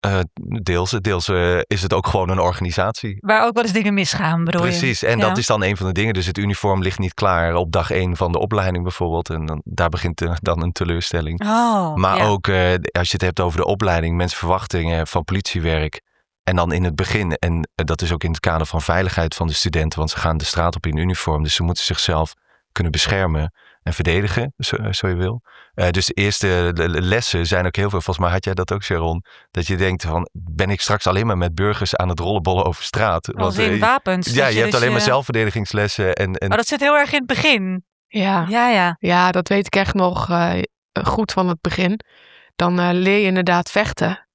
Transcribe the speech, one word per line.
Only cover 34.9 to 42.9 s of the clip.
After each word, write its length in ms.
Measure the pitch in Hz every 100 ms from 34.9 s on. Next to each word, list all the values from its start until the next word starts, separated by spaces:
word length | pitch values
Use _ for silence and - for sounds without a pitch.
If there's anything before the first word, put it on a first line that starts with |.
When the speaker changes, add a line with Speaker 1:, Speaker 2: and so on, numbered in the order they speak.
Speaker 1:
maar 80 | 110
Speaker 2:
eh, 40 | 107
Speaker 1:
zelfverdedigingslessen 1080 | 131 139 113 110 113 101 104 104 - 95
en, 200 | 90 98
en 160 | 92 98
Speaker 2:
Oh, 60 | 214
dat 100 | 233
zit 140 | 285
heel 160 | 285 294
erg 160 | 285
in 60 | 294
het 80 | 254
begin. 580 | 262 311 240 185 185 - _ _
Speaker 3:
Ja. 380 | 220 196 190 170
Speaker 2:
Ja, 200 | 226 240
ja. 280 | 214 175 165
Speaker 3:
Ja, 340 | - 175 180
dat 160 | 185 175
weet 180 | 202 202
ik 100 | 196
echt 180 | 196
nog, 360 | 202 180 180 -
eh, 220 | 175 170 90 - _ _ -
goed 300 | - - 214
van 160 | - 185
het 120 | 170
begin. 400 | 170 - 185 214 - - - - _ -
Dan, 220 | 175 180
eh, 80 | 175